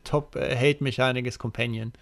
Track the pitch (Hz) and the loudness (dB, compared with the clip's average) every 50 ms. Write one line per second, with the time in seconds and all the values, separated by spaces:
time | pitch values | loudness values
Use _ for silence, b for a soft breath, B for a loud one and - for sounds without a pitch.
0 | - - - 151 143 - - 135 - 135 131 123 127 147 143 143 143 135 117 - | -4 -2 -2 0 -2 -2 -4 -4 -2 -2 0 4 4 4 4 4 0 -2 0 2
1 | 131 131 123 127 123 123 - - - 117 - - 117 120 113 113 110 113 120 B | 2 2 2 0 -4 -4 -6 -6 -8 -6 -4 -4 -4 -2 -4 -4 -6 -8 -10 B